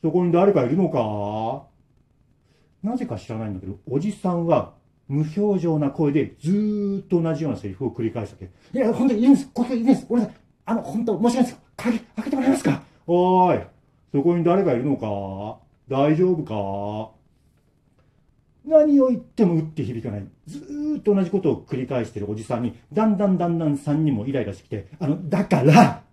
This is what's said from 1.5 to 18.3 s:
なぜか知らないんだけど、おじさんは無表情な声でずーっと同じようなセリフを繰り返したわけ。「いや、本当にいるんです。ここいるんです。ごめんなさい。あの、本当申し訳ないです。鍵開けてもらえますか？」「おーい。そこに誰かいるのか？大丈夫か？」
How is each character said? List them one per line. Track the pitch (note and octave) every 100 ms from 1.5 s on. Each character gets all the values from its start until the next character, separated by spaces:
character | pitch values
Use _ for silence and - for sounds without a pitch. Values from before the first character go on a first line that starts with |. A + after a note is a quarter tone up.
| C3 - _ _ _ _ _ _ _ _ _ _ _
な | G3+ B3
ぜ | A#3+
か | G#2
知 | -
ら | A2+
な | A2
い |
ん |
だ | F#2
け | F#2
ど、 | - -
お | C3
じ | F#3+
さ | G3+ F#3
ん | F3 E3+
は | D3 - _ _ _ _
無 | C#3 D3+ -
表 | G#3 G3
情 | E3+ D#3
な | C#3+
声 | C#3 D3+
で | C#3+ C3 -
ず | D3
ー | G3+ G#3+ G#3 G3+ G3
っ | -
と | F3
同 | E3
じ | D3
よ | D#3
う |
な | G#2
セ | G#2
リ |
フ | F#2 C3
を |
繰 | -
り | A2+
返 | A#2 G#2
し |
た | -
わ | F#2
け。 | _ _ B3+
「い |
や、 | A#3
本 | A#3+ B3+
当 |
に | A3
い |
る | B3
ん |
で | C#4
す。 | -
こ | -
こ | A#3+
い | B3+
る |
ん | A3+
で |
す。 | A#3+ -
ご | A#3+
め |
ん |
な | G#3+
さ | -
い。 | _ _
あ | -
の、 | A3+
本 | - G#3+
当 | A#3 F#3
申 | A#3
し | A#3+
訳 |
な |
い |
で | -
す。 | - _ -
鍵 | A#3 A3+
開 | - -
け | A3
て | C#4
も |
ら | B3+
え |
ま | C4+
す |
か？」 | - C#3 - _ -
「お | F3 F3+ F#3 F3+
ー | C3+
い。 | - _ _ _ _
そ | C#3
こ | C#3 F3
に |
誰 | E3+ F#3
か | F3+
い | A#2+
る | C#3+
の | C3+
か？ | G#2+ G2+ G2 F#2+ G#2 A#2 _ _ -
大 | C3+ D3 D#3
丈 | F#3
夫 | F3
か？」 | - G#2+ G2 G2 G2+ G#2+ A2 _ _ _ _ _ _ _ _ _ _ _ _